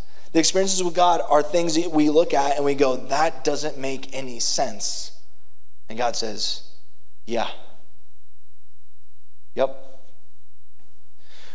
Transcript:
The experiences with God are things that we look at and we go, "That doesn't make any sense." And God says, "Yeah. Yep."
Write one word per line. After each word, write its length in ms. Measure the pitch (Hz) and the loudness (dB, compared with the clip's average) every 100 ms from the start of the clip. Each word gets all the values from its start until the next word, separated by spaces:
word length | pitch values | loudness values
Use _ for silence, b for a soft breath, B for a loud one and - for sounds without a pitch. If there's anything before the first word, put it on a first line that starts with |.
| b b b | b b b
The 60 | 165 | 2
experiences 440 | 156 190 196 185 | 4 4 2 2
with 120 | 180 | 0
God 260 | 170 175 165 | 2 4 2
are 220 | - 151 | 2 2
things 320 | 147 175 170 | 2 0 2
that 160 | 156 175 | 0 2
we 180 | 151 151 | 2 4
look 240 | 151 175 | 4 4
at 240 | 147 139 143 | 2 2 2
and 80 | |
we 100 | 143 | 2
go, 220 | 139 139 127 | 2 2 2
"That 480 | 113 - 175 - | 0 0 0 0
doesn't 320 | - 143 151 143 | 0 0 0 -2
make 380 | 135 135 - | -2 -2 -2
any 260 | 127 135 120 | -2 -2 -2
sense." 720 | - - 135 104 98 - - - - - - - - - - | 0 0 0 0 0 0 0 -2 -2 -2 -2 -2 -2 -2 -2
And 80 | 110 | 0
God 180 | 120 110 | 0 0
says, 460 | 113 104 - - - - - - - - - | 0 0 0 0 0 -2 -2 -2 -2 -2 -2
"Yeah. 240 | 113 107 - - - - - - - - - - - - - - - - - - - - | 0 0 0 -2 -2 0 0 -2 -2 -2 -2 -2 -2 -2 -2 -2 -2 0 0 0 0 0
Yep." 200 | - 135 - - - - - - - - - - - - - - - B B B | 0 0 0 -2 -2 -2 -2 -2 -2 -2 -2 -2 -2 -2 -2 -2 -2 B B B